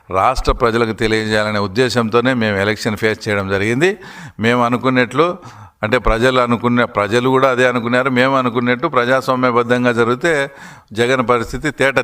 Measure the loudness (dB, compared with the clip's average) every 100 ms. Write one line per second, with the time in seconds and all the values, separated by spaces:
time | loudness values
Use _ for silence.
0 | -4 0 0 0 -2 0 0 2 -2 -2
1 | 0 0 0 -2 0 -2 -2 0 0 0
2 | 0 0 2 0 0 0 0 -2 -4 -2
3 | -2 -2 -4 -4 -2 -2 -2 0 0 -2
4 | -12 -20 -18 -4 0 0 0 0 0 0
5 | 0 0 0 -2 -14 -20 -20 _ -2 0
6 | 0 2 2 2 0 0 0 0 0 0
7 | 0 0 2 2 2 4 2 0 0 0
8 | 0 2 2 2 0 -2 -2 -2 0 0
9 | 2 0 0 0 0 0 0 0 2 2
10 | 0 0 0 0 -2 -8 -20 -20 _ -2
11 | 0 2 2 0 -2 -6 -6 0 0 2